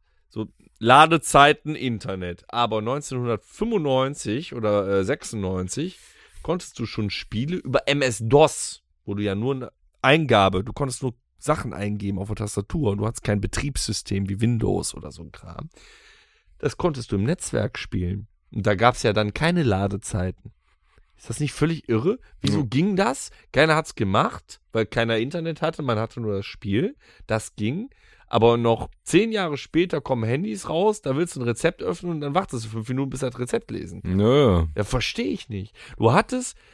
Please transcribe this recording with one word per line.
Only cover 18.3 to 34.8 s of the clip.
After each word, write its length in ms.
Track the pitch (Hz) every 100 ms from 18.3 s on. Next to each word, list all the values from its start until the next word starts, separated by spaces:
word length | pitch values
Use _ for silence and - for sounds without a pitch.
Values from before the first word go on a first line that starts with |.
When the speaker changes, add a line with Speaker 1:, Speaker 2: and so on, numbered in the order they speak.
| _ _
Speaker 1:
Und 140 | 110 101
da 80 | 95
gab's 280 | 117 -
ja 100 | 120
dann 200 | 104 104
keine 300 | - 160 175
Ladezeiten. 880 | 131 95 98 101 - 101 92 - 110 - _ _ _ _ _ _
Ist 120 | -
das 100 | 117
nicht 140 | 147
völlig 360 | - 156 165 -
irre? 300 | 113 151 254 - -
Wieso 180 | - 101
Speaker 2:
Ja. 60 | 120
Speaker 1:
ging 260 | 123 196 190
das? 360 | 214 277 - - _
Keiner 240 | 127 160 156
hat's 200 | 156 -
gemacht, 680 | 98 104 - - - - _
weil 140 | 113 110
keiner 320 | 120 117 113
Internet 440 | 127 170 165 156
hatte, 200 | 160 -
man 160 | 139 107
hatte 220 | 113 -
nur 120 | 110 98
das 80 | -
Spiel. 500 | - 98 101 196 - _ - -
Das 280 | - - -
ging. 340 | 107 160 262 - _ _ _
Aber 300 | 117 117 117
noch 320 | 117 113 - -
zehn 280 | - - 226
Jahre 260 | 214 175 139
später 440 | - 160 180 156
kommen 220 | - 123
Handys 440 | 110 135 214 202 -
raus, 320 | 160 208 208
da 140 | 139 135
willst 200 | 175 -
du 60 |
ein 20 | 120
Rezept 360 | 113 165 -
öffnen 280 | 180 175 175
und 80 | 160
dann 120 | 143
wartest 320 | 160 196 127 110
du 40 |
fünf 180 | 113 110
Minuten, 220 | 131 139
bis 80 | 127
das 180 | 131 113
Rezept 320 | 123 113 -
lesen 320 | 95 80 92
kann. 180 | 90 95
Speaker 2:
Ja. 480 | 107 139 131 87 80
Speaker 1:
Ja, 80 | 78